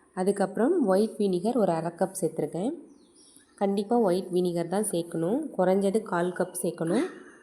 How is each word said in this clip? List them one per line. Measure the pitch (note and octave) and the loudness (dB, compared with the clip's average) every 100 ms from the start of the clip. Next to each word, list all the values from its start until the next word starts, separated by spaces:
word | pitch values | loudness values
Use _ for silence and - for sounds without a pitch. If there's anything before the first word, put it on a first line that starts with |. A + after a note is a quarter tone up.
| _ - | _ -4
அதுக்கப்புறம் | F#3 G3 F#3+ G3 B3 F#4 G#3+ | 0 0 0 2 2 4 4
ஒயிட் | F#3+ A3 - | 4 2 2
வினிகர் | G3+ F3 G3+ B3+ | 0 0 0 2
ஒரு | F#3 E3 | 2 2
அரை | E3 - | -2 -2
கப் | F#3 - | -4 -2
சேர்த்துருக்கேன். | D#3+ D#3 D3+ E3 A3 E4+ - - _ _ _ _ _ - | -4 -2 -6 -4 -4 -6 -12 -20 _ _ _ _ _ -4
கண்டிப்பா | G3+ G3+ G3+ A#3+ G#3 | -2 0 2 2 4
ஒயிட் | F3+ F#3 F3+ | 2 0 0
வினிகர் | F3+ E3+ E3 F#3+ | 0 0 -2 -2
தான் | G#3 | -2
சேர்க்கணும். | E3+ E3+ E3 E3 B3 D4 - | -2 -2 -2 0 0 -2 0
குறைஞ்சது | F#3 G3 G3 G#3+ G#3+ | 2 4 2 0 -2
கால் | F3 F3+ F3+ | -2 -2 -2
கப் | F3 - | -6 -4
சேர்க்கணும். | F3 D#3+ E3 G#3 F4+ - - - | -4 -2 0 0 -2 -6 -20 -20